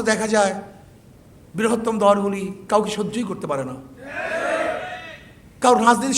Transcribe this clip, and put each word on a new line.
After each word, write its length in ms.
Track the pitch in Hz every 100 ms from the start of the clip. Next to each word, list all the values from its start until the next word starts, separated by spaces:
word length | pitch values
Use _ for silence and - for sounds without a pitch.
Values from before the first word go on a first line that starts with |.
| 220
দেখা 160 | 208 214
যায় 180 | 214 196 190 - - - - - - - - -
বৃহত্তম 400 | 165 220 226 226 220
দলগুলি 420 | 202 202 202 196 196 190 -
কাউকে 200 | 208 208 -
সহ্যই 300 | 175 226 202
করতে 160 | 175 156
পারে 140 | 139 127
না, 40 | 131 - - - - - - - - - - - - - - - - - -
কারোর 180 | 254 233 226
রাজনীতি 300 | 226 269